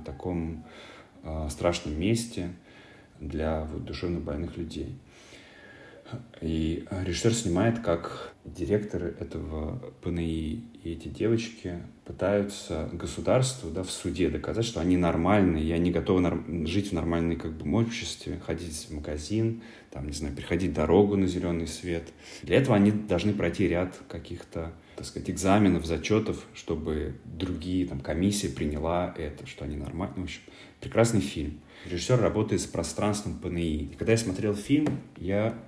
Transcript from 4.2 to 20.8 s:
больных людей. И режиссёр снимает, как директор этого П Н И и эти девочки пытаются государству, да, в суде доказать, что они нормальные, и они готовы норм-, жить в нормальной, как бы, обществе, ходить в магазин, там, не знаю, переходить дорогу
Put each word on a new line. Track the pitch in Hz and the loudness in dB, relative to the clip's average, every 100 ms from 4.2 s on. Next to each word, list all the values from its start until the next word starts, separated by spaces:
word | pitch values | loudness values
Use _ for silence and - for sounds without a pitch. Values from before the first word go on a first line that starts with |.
больных | 73 73 85 87 | -2 -4 -6 -6
людей. | 82 76 65 - - - - - - - - - - - - - - - | -8 -6 -8 -10 -16 -20 -20 -20 -20 -20 -20 -20 -20 -20 -14 -14 -14 -6
И | 80 80 80 82 - | -2 0 0 -2 -4
режиссёр | 95 92 85 113 | -4 -2 2 2
снимает, | 113 90 87 113 117 | 2 2 4 4 2
как | 87 85 - - - - | 2 0 -2 -10 -12 -14
директор | - 76 - 208 208 85 | -14 -6 0 0 0 -4
этого | 85 - - 82 78 78 78 - - - | -4 -6 -8 -8 -6 -6 -6 -6 -10 -8
П | 82 | -4
Н | 85 | -2
И | 82 80 78 78 - - | 0 -2 -2 -6 -8 -12
и | 82 | -10
эти | 82 78 | -8 -8
девочки | - 110 113 - - 92 85 - - - | 0 2 4 0 -8 -8 -8 -10 -16 -14
пытаются | - 92 101 101 - - 80 78 | -2 2 4 2 -4 -6 -4 -4
государству, | 87 - - - 120 127 - 82 | -6 -8 -4 4 4 4 -2 -6
да, | 82 | -6
в | 92 | -6
суде | - 92 78 82 | -4 -4 0 2
доказать, | 76 - 110 | 0 -2 -2
что | 113 - | -2 0
они | 87 90 | 4 4
нормальные, | 85 80 85 104 92 78 | 4 4 4 6 6 4
и | 78 | 2
они | 82 87 | 2 4
готовы | 85 80 92 | 2 4 4
норм-, | 85 85 - 82 80 | 4 2 -2 -4 -2
жить | 95 - | 0 0
в | |
нормальной, | 85 80 82 85 82 | -2 0 2 2 0
как | 82 | -4
бы, | 80 71 101 | -6 0 2
обществе, | 113 - 82 - - 76 - | 2 0 -6 -8 -8 -8 -6
ходить | 80 85 78 - | -6 -6 -10 -8
в | |
магазин, | 76 76 76 76 107 113 117 - - - | -8 -6 -6 -2 2 2 0 -8 -18 -14
там, | - 73 | -10 -8
не | |
знаю, | 71 73 | -4 -6
переходить | 69 - 87 92 | -6 -2 0 0
дорогу | 76 | 2